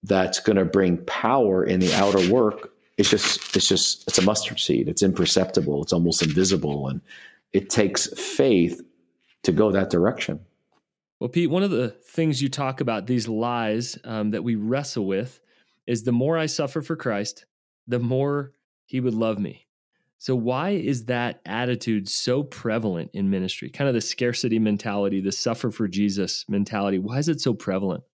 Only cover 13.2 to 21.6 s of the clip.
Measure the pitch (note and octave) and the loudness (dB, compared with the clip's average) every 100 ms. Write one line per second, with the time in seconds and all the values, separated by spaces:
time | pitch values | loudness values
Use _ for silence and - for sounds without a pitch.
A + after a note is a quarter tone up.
13.2 | A2 A2 A#2 A#2+ A2+ G#2+ A#2+ - - A2 | 0 -2 -2 -2 0 -2 -4 -10 -8 -4
14.2 | G#2+ G#2 A2+ A2+ G#2+ C3 C#3+ - G2 F#2+ | -2 -2 -2 -2 -2 -2 -4 -4 -2 -2
15.2 | A#2+ - _ _ _ _ - A#2 A2+ A#2+ | -4 -12 _ _ _ _ -4 -2 0 0
16.2 | C3+ E3 D#3 - C#3+ D#3 D3 D#3 C3 G2+ | 2 0 -2 -2 -4 -4 -6 -6 -4 -4
17.2 | G#2+ - _ _ _ _ - B2 A#2 C3 | -4 -10 _ _ _ _ -6 -2 0 0
18.2 | C#3 C#3+ C3+ _ _ _ _ C3 B2+ A2 | 0 -2 -6 _ _ _ _ -4 -2 0
19.2 | A2+ G#2 G2+ - _ _ _ _ _ _ | -2 -2 -4 -8 _ _ _ _ _ _
20.2 | - B2+ A#2 B2+ F3 G3+ - C3+ A2 B2 | -4 -2 0 -2 -2 -2 -2 -4 -2 -2
21.2 | A#2+ - - G#2+ | -2 -4 -8 -4